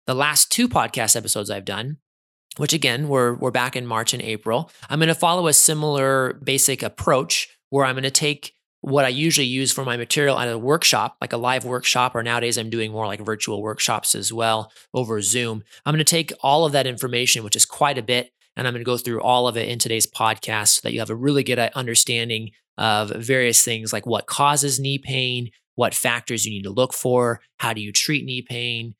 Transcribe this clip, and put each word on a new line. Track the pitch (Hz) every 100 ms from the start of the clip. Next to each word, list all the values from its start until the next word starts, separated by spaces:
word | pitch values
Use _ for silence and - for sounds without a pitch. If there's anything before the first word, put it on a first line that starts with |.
| -
the |
last | 131 147 143 -
two | - 240
podcast | 175 113 127 113 117
episodes | 113 107 104
I've | 101 98
done, | 101 131 151 _ _ _ _ - -
which | 143
again, | 156 139 120 151
we're, | 135 120
we're | 120 127
back | 123 127 127
in | 120
March | 110 113
and | 123
April. | 110 110 110 120 165 - -
I'm | 151
gonna | 160
follow | 160 170 180 165
a |
similar | 143 - 156 151 143 135 135 127 -
basic | 131 135 - 127
approach | 107 - - 135 165 - - _ _
where | 139
I'm | 131
gonna | 131 135
take | - 151 143 - - _ _
what | - 139
I | 131
usually | 131 160 151 127
use | 131 131
for | -
my | 131 120
material | 117 151 143 127
at | 120
a | 117
workshop, | 123 165 - 113 117 -
like | 117
a | 120
live | 123 127 123
workshop, | 123 - 127 123
or | 117
nowadays | 117 120 117 113
I'm | 110
doing | 117 110
more, | 107 107
like, | 104
virtual | 104 107 - 104
workshops | 107 104 - 110 -
as | 104 101
well | 113 113 110 110 - -
over | 127 113 110
Zoom. | 101 123 117 110 - -
I'm | 147
gonna | 156
take | 151 165 160 -
all | 135 151
of | 156
that | 143 131
information, | 120 127 120 123 120
which | 104 -
is | -
quite | - 143 127
a |
bit, | 110 123 123 _ _ -
and | 127
I'm |
gonna | 120
go | 117 120
through | 120 113
all | 120 123 123
of | 113
it | 113
in | 120
today's | 117 113 -
podcast | - 113 110 - 110 104
so | -
that | 117
you | 113
have | 107
a |
really | 113 135 139
good, | 123 120
uh, | 117
understanding | 135 123 117 - 117 117 110 110 - _ -
of | 110 107 104
various | - 117 131 120 113
things | 123 113 110
like | 107 120
what | 107 -
causes | - 143 143 143 127
knee | 135 139
pain, | 135 135 127 123 117 - _
what | - 113
factors | - 127 120 - 113 110
you |
need | 101
to | 98
look | 104 127
for, | - 131 123 120 117 _ -
how | 117
do | 110
you | 104
treat | - - 147
knee | 131 127
pain, | 123 120 120 117 117 -